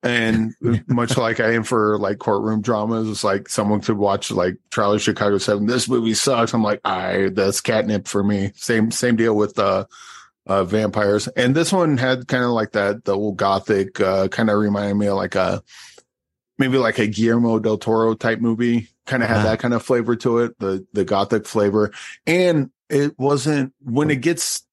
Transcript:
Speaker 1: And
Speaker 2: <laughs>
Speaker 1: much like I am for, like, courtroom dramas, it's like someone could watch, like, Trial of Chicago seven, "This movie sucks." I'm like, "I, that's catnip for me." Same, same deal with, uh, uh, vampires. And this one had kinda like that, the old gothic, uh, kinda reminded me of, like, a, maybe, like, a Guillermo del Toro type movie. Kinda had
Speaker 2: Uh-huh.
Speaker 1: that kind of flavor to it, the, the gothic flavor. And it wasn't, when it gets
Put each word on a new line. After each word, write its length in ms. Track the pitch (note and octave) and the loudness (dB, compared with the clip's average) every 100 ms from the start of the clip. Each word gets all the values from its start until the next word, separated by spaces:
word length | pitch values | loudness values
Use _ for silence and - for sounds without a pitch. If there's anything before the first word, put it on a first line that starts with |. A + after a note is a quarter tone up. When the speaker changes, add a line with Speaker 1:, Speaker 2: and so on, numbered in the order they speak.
Speaker 1:
And 520 | A#2+ A#2+ A2+ A2 A2 - | 0 0 2 0 -2 -4
Speaker 2:
<laughs> 260 | A#2+ A#2 - | -2 -2 0
Speaker 1:
much 280 | A#2+ A#2 - | 0 0 0
like 240 | A2+ A2+ | 0 0
I 140 | A2+ | 0
am 100 | A#2 | 0
for, 340 | G#2+ A#2+ G#2+ G#2+ | 0 0 0 0
like, 200 | G2 G2+ | -2 -4
courtroom 440 | - G2+ G#2+ A2 | -2 -2 0 -2
dramas, 460 | G#2 A2 G#2+ A2+ A2 | -2 -2 -2 -2 -4
it's 160 | G#2 | -2
like 240 | G#2+ G2+ - | -2 -2 -2
someone 320 | - G#2 G#2 | -2 0 0
could 160 | G2 G#2+ | 0 0
watch, 320 | G2+ G2 - | 0 0 -4
like, 260 | G#2 F#2 F#2 _ | -2 -2 -4 _
Trial 220 | - G#2 | -2 0
of 80 | G#2 | 0
Chicago 360 | - G#2 G#2 G2+ | 0 0 0 0
seven, 280 | G2 G#2 G#2 | 0 -2 0
"This 220 | B2 A2+ | -2 0
movie 260 | B2 A2+ | 0 0
sucks." 400 | G#2+ - B2 A#2 | 0 0 2 2
I'm 80 | A#2+ | 0
like, 180 | G#2+ G#2 | 0 -2
"I, 460 | - F#2+ F#2 F#2 G2 | -4 -4 -2 -2 0
that's 280 | F#2 G2 G2+ | 0 0 0
catnip 460 | - A2+ G#2 G#2+ G2 | 0 0 0 -2 -2
for 160 | G2+ | -2
me." 300 | G2+ G2+ G2+ | 0 0 -4
Same, 360 | - - A#2 A2+ | -6 -2 0 0
same 260 | A2+ B2+ A2+ | 0 0 2
deal 180 | A2+ | 2
with, 240 | G#2+ G#2 - | 2 0 0
uh, 280 | G2 F#2+ G2 - - - - _ - | 0 0 -2 -14 -20 -20 -20 _ -2
uh, 180 | G2 | 0
vampires. 600 | F#2 G#2+ G#2+ G2 G2+ G#2 - | 0 0 0 0 2 0 0
And 260 | - B2 | 0 2
this 180 | C#3 E3 | 2 2
one 240 | F#3+ E3 C#3 | 2 2 2
had 280 | B2+ B2+ B2+ | 0 -2 -2
kinda 200 | C3 B2 | -2 0
like 240 | A#2 G#2+ | 0 0
that, 320 | G#2+ G2+ G#2 | 0 0 -2
the 100 | - G2 | -2 -2
old 200 | G#2+ F#2 | -2 0
gothic, 640 | G2 G2 - G#2 F#2+ - | 0 0 2 0 0 0
uh, 280 | G2 F#2+ F#2+ | 0 2 0
kinda 280 | - A2+ G#2 | 0 0 2
reminded 380 | G#2 G2+ G2+ | 2 0 -2
me 120 | G2+ G2+ | 0 0
of, 80 | G2 | 0
like, 180 | F#2 | -2
a, 280 | F#2+ F2+ F#2+ - - - - _ _ _ _ _ _ | -2 -2 -2 -8 -20 -20 -20 _ _ _ _ _ _
maybe, 200 | C3+ C3 | 0 2
like, 200 | A#2 A2 | 2 0
a 80 | G#2+ | -2
Guillermo 520 | G#2 A2+ A#2 A#2 A2+ | 2 2 2 2 2
del 180 | A2 G#2+ | 0 -2
Toro 360 | - A2 A2+ | 0 2 2
type 260 | A2 A#2+ A2+ | 0 -2 0
movie. 480 | A#2 A2+ A#2+ A#2 A2+ _ - | 0 0 0 0 -2 _ -6
Kinda 200 | C3 A2+ | -2 0
had 120 | A2 | 2
Speaker 2:
Uh-huh. 80 | G#2+ | 2
Speaker 1:
that 100 | A2 | 0
kind 160 | B2 | 0
of 80 | A#2+ | -2
flavor 340 | - B2 A2+ A#2 | 0 -2 0 -2
to 220 | C3 A#2 | 0 0
it, 200 | A#2+ - | 0 -2
the, 280 | G2 F#2+ F#2+ | -4 -4 -6
the 120 | - | -4
gothic 420 | F2+ G2 G2+ A2+ - | 0 0 2 0 -2
flavor. 440 | A2+ G#2 G#2 G#2 - - - - | 0 2 2 0 -4 -18 -12 -2
And 440 | E3+ F3+ D#3+ C3+ _ _ | 2 4 2 0 _ _
it 300 | D3 C#3+ - | 0 0 0
wasn't, 540 | C3 C#3+ C3 D3 C3+ _ | 0 0 0 0 -2 _
when 280 | - A#2 D3+ | -4 0 0
it 120 | C#3+ | 0
gets 400 | C3+ E3+ - - _ | 0 -2 -4 -8 _